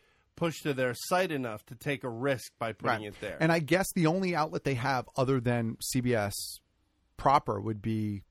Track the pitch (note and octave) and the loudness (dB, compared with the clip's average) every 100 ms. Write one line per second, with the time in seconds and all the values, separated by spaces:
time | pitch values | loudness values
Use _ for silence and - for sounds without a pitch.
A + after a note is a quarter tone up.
0 | _ _ _ - E3+ - D#3 C3 B2+ A#2 | _ _ _ -4 -4 -2 -2 0 0 -2
1 | - F3+ F#3 C#3+ B2 G#2+ - A#2+ D3 C3+ | 0 0 0 -2 -4 -6 -12 -8 -4 -4
2 | B2+ A2+ C#3 B2+ - - A2+ G#2+ C3+ A2 | -4 -2 0 -2 -4 -6 -6 -2 -2 -2
3 | G#2 - G#2 D#2+ D#3+ E3 C#3 E3+ F#3+ F#3+ | -4 -8 -8 0 2 2 2 2 2 2
4 | D#3 F#3 F#3 E3 D#3 E3 C#3 B2 C3+ B2+ | 2 2 0 0 0 -2 -2 0 0 0
5 | - - C3 C3+ A#2+ A#2+ A2+ - - C3 | -2 0 2 2 2 2 0 -4 -4 0
6 | B2 A2+ G2+ - - - _ _ _ _ | 2 2 0 -4 -10 -14 _ _ _ _
7 | _ - C#3 C#3+ - G#2 G#2+ G#2+ A2+ A2 | _ 0 4 4 4 -2 -4 -4 -2 -2
8 | G#2+ G2+ - | -2 -4 -10